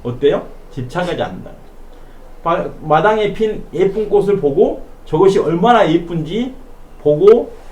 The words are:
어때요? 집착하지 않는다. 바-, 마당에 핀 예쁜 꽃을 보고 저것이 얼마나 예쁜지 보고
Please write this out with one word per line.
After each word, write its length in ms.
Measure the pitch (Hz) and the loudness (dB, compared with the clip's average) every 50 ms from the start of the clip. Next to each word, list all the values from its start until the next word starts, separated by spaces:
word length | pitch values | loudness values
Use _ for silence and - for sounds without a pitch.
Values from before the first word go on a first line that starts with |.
| - | -10
어때요? 420 | 123 120 - 143 143 180 226 - - - - - - | -8 -4 0 2 2 2 0 -4 -10 -16 -20 -20 -14
집착하지 480 | - 139 123 - - 185 180 180 151 120 | -12 -10 -10 -6 -4 -4 -4 -2 -4 -4
않는다. 280 | 92 - 92 92 - - - - - - - - - - - - - - - - - - - - - | -6 -6 -8 -12 -14 -16 -18 -20 -20 -20 -20 -20 -20 -20 -20 -20 -20 -20 -20 -20 -20 -20 -18 -6 -4
바-, 260 | 170 175 185 170 143 123 123 | -2 -2 -2 -2 -6 -10 -10
마당에 520 | - 151 151 160 175 214 214 214 214 196 185 | -2 0 2 4 4 2 2 2 0 -2 -2
핀 300 | 202 220 214 - - - - - | -2 -2 -2 -2 -6 -10 -6 -2
예쁜 360 | 160 190 190 - 220 214 - | 0 0 0 0 -2 -2 0
꽃을 300 | 202 196 190 196 202 - | 2 2 2 2 0 0
보고 460 | 143 143 135 170 240 277 - - - - - - - | 0 0 2 2 2 2 0 -4 -10 -14 -18 -18 -8
저것이 340 | - 156 160 196 196 196 - | -2 0 2 4 4 4 2
얼마나 500 | - 147 165 165 190 240 247 220 185 151 | 0 0 0 2 4 4 4 4 4 4
예쁜지 640 | 330 - - - 175 160 147 156 190 226 254 262 - - - - - - - - - - | 2 0 0 -4 -6 -6 -6 -4 -4 -6 -6 -6 -8 -14 -18 -20 -20 -20 -20 -20 -18 -2
보고 500 | - 147 151 151 185 202 233 240 - - - - - - | 0 0 2 6 6 6 6 6 4 -2 -10 -16 -18 -18